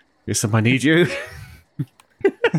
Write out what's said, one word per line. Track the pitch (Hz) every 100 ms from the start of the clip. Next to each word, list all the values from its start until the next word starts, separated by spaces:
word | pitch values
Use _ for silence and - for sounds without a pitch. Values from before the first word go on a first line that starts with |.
| _ _ -
Kiss | 101
him, | 110 110
I |
need | 110 127
you." | 135 160 170 - - - - - _ - 135 _ _ -
<laughs> | 392 - 466